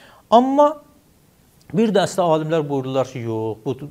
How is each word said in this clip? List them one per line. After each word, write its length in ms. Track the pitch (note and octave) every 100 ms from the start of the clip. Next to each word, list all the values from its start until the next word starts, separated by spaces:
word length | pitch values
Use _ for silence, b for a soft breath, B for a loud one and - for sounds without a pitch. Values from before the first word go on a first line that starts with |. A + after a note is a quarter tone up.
| B B _
Amma 440 | A3+ C4 C#4 D4 D#4 - _ _ _ _ _ _ _ -
bir 160 | E3+ A3+
dəstə 320 | G3 E3+ -
alimlər 400 | F3 D#3 D#3 E3 C#3+
buyururlar 400 | C#3 C3 C3+ B2+
ki, 160 | B2+ A#2
yox, 320 | A2 A2 G#2 C#3
bu 240 | B2+ D3